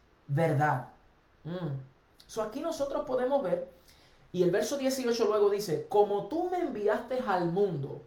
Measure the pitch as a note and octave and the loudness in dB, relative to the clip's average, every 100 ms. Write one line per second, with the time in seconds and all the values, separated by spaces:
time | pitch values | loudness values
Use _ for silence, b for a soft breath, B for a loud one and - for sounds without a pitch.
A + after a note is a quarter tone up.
0 | _ _ - C#3 D#3+ C3+ D3+ C3+ - - | _ _ -4 0 2 4 2 0 -6 -18
1 | _ _ _ _ D3+ F3+ D#3+ C3+ - _ | _ _ _ _ -10 -8 -6 -8 -10 _
2 | _ _ - A3 G#3+ C4 E4 - C#4 D4 | _ _ -12 -6 -6 -4 -6 -4 -4 -4
3 | D4 B3+ B3+ C#4 F3+ - - b b b | -2 -2 2 0 0 -2 -4 b b b
4 | b b b F3+ E3+ G#3 A#3 C#4 C4 B3+ | b b b 2 4 4 0 0 -2 0
5 | A#3+ A3+ G#3 G#3 G3+ G3+ F3 D3 - G3+ | 0 2 2 4 4 2 -2 -4 2 4
6 | G3+ G3+ - E4 F4+ F4+ D4 G3+ G3+ A#3+ | 4 2 -2 -2 -2 -2 -2 -2 0 0
7 | - B3+ G#3+ F3+ E3+ F#3 G3+ D3+ - - | -2 -4 0 0 0 2 0 0 -6 -10